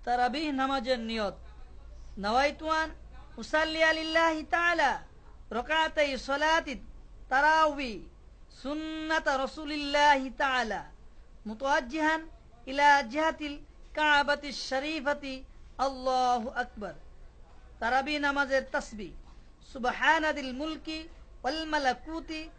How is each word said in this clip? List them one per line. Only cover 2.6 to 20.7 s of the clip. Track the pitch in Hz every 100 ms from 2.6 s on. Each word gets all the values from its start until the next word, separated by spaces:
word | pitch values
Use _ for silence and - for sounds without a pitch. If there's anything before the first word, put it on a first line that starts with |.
| 311
আন | 320 311 - - - - -
উসাল্লিয়া | 226 311 320 311 320
লিল্লাহি | 320 320 320 330 320
তাআলা | 302 339 339 349 277 208 - - - - -
রাকাতাই | 214 247 311 320 311 294 262
সলাতিত | - 277 302 330 311 226 - - - - -
তারাবি | 254 294 311 311 277 262 196 - - - - - -
সুন্নাত | 262 302 311 320 311 320 311
রাসূলিল্লাহি | 262 269 - 302 302 285 294 294 277 262
তাআলা | 226 285 254 226 190 - - - - - - 208
মুতাওয়াজ্জিহান | 220 269 302 247 311 311 320 320 - - - -
ইলা | 269 294 285
জিহাতিল | 233 285 320 311 294 294 311 - - -
কাবাতিশ | 302 294 285 277 285 - -
শরীফাতি। | 262 294 320 262 285 277 262 - - - -
আল্লাহু | 269 262 254 254 254 247 226
আকবার। | 262 240 - 196 156 - - - - - - - -
তারাবি | 226 254 262 294
নামাজের | 285 277 277 269 262
তাসবিহ। | 294 - 208 175 - - - - - -
সুবহানাদিল | 262 233 - 262 320 311 294 262
মুলকি | 254 311